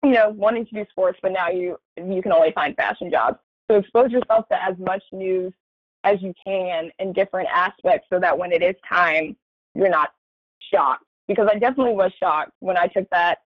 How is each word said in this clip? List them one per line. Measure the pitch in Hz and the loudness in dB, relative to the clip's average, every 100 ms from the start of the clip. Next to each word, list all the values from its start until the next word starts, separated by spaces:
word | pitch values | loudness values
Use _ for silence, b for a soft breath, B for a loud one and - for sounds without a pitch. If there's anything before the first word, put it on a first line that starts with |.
you | 285 | 4
know, | 247 214 | 4 4
wanting | 214 202 233 | 2 0 0
to | 233 | -4
do | 214 208 | -10 -10
sports, | - 180 - | -2 -2 0
but | 190 | -4
now | 185 175 | -2 -2
you, | 185 180 170 _ - | -2 -4 -8 _ -14
you | 175 190 | -6 -6
can | 190 | 2
only | 170 160 | 4 4
find | 160 147 | 2 -4
fashion | - - 220 180 | -2 -4 -4 -4
jobs. | 147 117 - _ _ _ | 0 0 -2 _ _ _
So | 208 | 0
expose | 196 233 254 | 2 2 2
yourself | 240 233 220 220 | 2 2 0 0
to | 190 | -4
as | 185 180 | -4 -6
much | 185 190 _ | -6 -6 _
news | 190 190 185 185 - _ _ _ _ | -10 -4 -4 -4 -10 _ _ _ _
as | 190 202 | 0 0
you | 190 175 | -2 -12
can | - 190 185 170 165 - | -6 -4 -4 -4 -6 -8
in | 190 | -6
different | 185 196 185 180 | -2 -2 -2 -2
aspects | 175 185 - 185 170 _ | 0 -2 -2 0 0 _
so | 180 | 0
that | 180 151 | 0 0
when | 180 | 0
it | 170 | 0
is | 175 190 - | 0 -2 -4
time, | 180 170 156 156 - _ _ _ | 0 2 2 -2 -8 _ _ _
you're | - 190 | -2 2
not | 165 151 _ _ _ _ _ - | 2 0 _ _ _ _ _ -2
shocked. | - 139 127 _ _ _ | 0 2 0 _ _ _
Because | 202 208 | 0 2
I | 214 | 2
definitely | 240 269 254 | 0 0 0
was | 214 185 - | 2 0 0
shocked | 185 151 - _ | -2 0 -2 _
when | 185 180 | -4 0
I | 180 | 0
took | - 190 | -2 -2
that | 180 175 170 | 0 0 -2